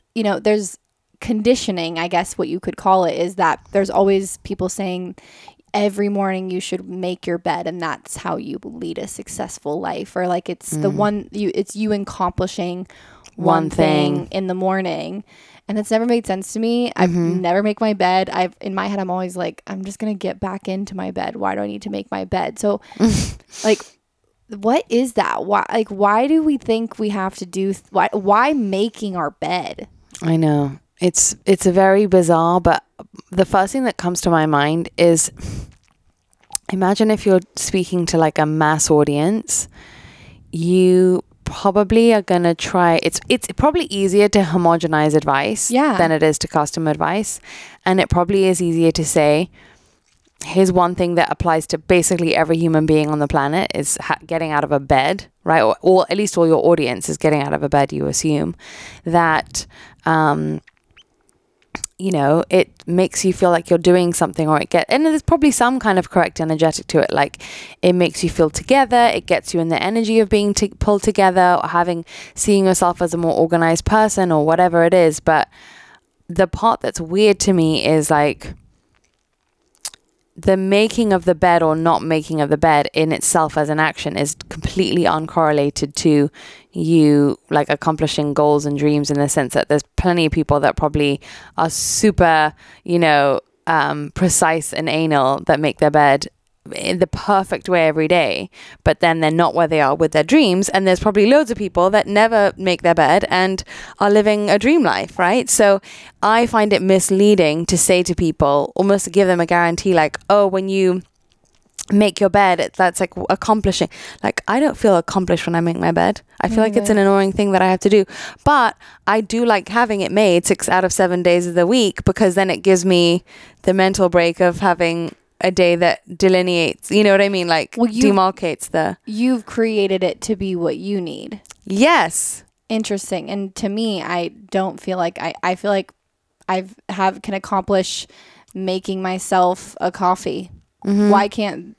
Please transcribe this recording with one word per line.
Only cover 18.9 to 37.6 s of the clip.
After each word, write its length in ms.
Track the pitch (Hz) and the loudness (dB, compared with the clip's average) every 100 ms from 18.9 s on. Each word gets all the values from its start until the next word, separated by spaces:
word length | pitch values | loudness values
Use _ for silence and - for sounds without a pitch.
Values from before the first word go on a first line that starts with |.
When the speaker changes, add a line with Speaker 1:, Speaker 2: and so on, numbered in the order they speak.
| 202 | -4
Speaker 1:
I'm 120 | 185 | -4
always 240 | 185 185 180 | -6 -6 -8
like, 260 | 175 165 - | -8 -10 -14
"I'm 160 | 190 | -12
just 140 | 190 196 | -12 -8
gonna 140 | 220 202 190 | -8 -6 -8
get 120 | 185 | -8
back 280 | 190 190 - | -8 -8 -8
into 260 | 190 196 | -8 -8
my 160 | 190 185 | -10 -10
bed. 260 | 180 - - | -8 -8 -6
Why 180 | 196 | -4
do 80 | 101 | -4
I 40 | 104 | -6
need 140 | - | -10
to 80 | 104 | -10
make 200 | 101 98 | -10 -8
my 140 | - 185 | -10 -6
bed?" 320 | 185 - 226 | -6 -6 -4
So 220 | 208 202 - - | -4 -4 -6 -2
Speaker 2:
<laughs> 640 | 226 202 - - _ - | 0 0 -4 -8 _ -6
Speaker 1:
like, 160 | 214 214 - _ _ _ _ _ - | -2 -2 -4 _ _ _ _ _ -20
what 360 | 214 214 277 - | -6 -2 -2 0
is 240 | 233 254 | -2 -2
that? 320 | 226 185 55 | -4 -4 -4
Why, 200 | 180 202 - | -2 -2 -2
like, 180 | 226 214 | -2 -4
why 360 | 196 202 214 277 | 0 0 2 2
do 160 | 320 | 2
we 140 | 311 277 | 2 -2
think 400 | - 226 226 - | -2 -4 -4 -6
we 120 | 214 | -6
have 260 | 202 190 - | -4 -6 -8
to 100 | 180 | -10
do 260 | 185 190 | -4 -4
th-, 120 | 190 - | -4 -6
why, 180 | 202 185 | -2 0
why 400 | 208 190 208 262 | -2 0 2 2
making 600 | 302 208 190 220 - 208 | 0 -2 -2 -4 -4 -8
our 160 | 180 151 | -6 -6
bed? 560 | - 156 180 - - - _ _ - | -6 -6 -4 -6 -12 -18 _ _ -10
Speaker 2:
I 140 | 165 160 | -2 0
know. 440 | 156 147 143 139 _ - | 2 0 -2 -6 _ -4
It's, 360 | 180 - - - - | -2 0 -2 -2 0
it's 200 | 190 190 | 0 2
a 60 | |
very 320 | 180 190 196 208 | 4 4 4 4
bizarre, 540 | 185 165 165 165 180 | 4 4 4 2 2
but 220 | 170 160 - - - - - | 2 0 -2 -20 -20 -20 -6
the 160 | 180 185 | -2 0
first 260 | 202 190 | 2 0
thing 120 | 269 | -2
that 120 | 254 - | -4 -4
comes 240 | 180 180 | -6 -4
to 60 | 190 | 0
my 160 | 165 156 | 2 2
mind 420 | 147 147 160 165 - | 0 0 -2 -4 2
is, 320 | 170 165 - - - - - - _ _ _ _ _ _ _ - - | 4 4 0 -6 -12 -12 -12 -18 _ _ _ _ _ _ _ -12 -8
imagine 380 | 190 196 202 214 | -2 0 0 0
if 120 | 214 | 0
you're 160 | 202 185 - | 2 0 0
speaking 480 | - | -10